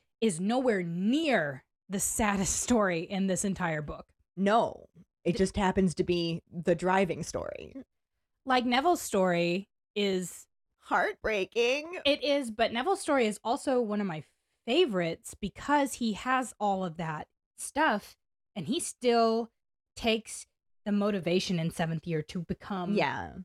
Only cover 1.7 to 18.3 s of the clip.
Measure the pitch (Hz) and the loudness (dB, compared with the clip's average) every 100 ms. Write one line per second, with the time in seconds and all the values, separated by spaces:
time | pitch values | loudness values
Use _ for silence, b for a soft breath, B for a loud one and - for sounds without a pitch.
1.7 | _ _ 185 - - 214 196 190 - - | _ _ -4 -2 0 0 2 0 -2 2
2.7 | 247 202 170 180 190 190 185 208 185 175 | 2 2 0 -4 -2 0 0 -2 -2 -2
3.7 | 156 151 - - _ _ - 196 226 165 | -4 -6 -12 -16 _ _ -2 4 4 2
4.7 | - - _ - _ - 170 190 - 190 | -2 -18 _ -20 _ -2 2 2 2 2
5.7 | 190 190 - 180 175 170 165 - 175 170 | 4 2 2 0 0 0 -4 -8 -6 0
6.7 | 170 180 190 190 147 - - - - - | 2 4 2 2 -2 -6 -6 -8 -10 -14
7.7 | 269 - _ _ _ _ _ - 254 247 | -16 -20 _ _ _ _ _ 0 0 2
8.7 | 240 311 349 - 202 185 170 175 180 196 | 2 4 2 2 2 4 4 2 0 -4
9.7 | _ _ - 202 185 180 - - _ _ | _ _ -2 0 0 -4 -12 -20 _ _
10.7 | _ - 226 392 392 - 214 185 226 240 | _ -2 0 0 -2 -2 -2 -2 0 0
11.7 | 277 311 359 285 285 294 285 247 214 220 | 0 -4 -4 0 0 2 0 -2 -2 -2
12.7 | 226 262 392 - 277 220 202 220 277 - | 0 -2 -2 2 2 2 0 -4 -2 0
13.7 | 254 226 208 202 160 - _ _ _ - | 0 0 -2 -2 -4 -10 _ _ _ -2
14.7 | 269 359 185 170 165 - - 202 - - | 2 4 2 -2 -4 -12 -10 -10 -8 0
15.7 | 294 277 - 233 190 254 254 247 - 208 | 2 2 0 -4 -2 0 0 -2 -2 -2
16.7 | 190 185 160 165 156 - _ _ _ - | 0 -2 -4 -6 -6 -10 _ _ _ -8
17.7 | - 302 208 - - _ | 0 2 2 -4 -20 _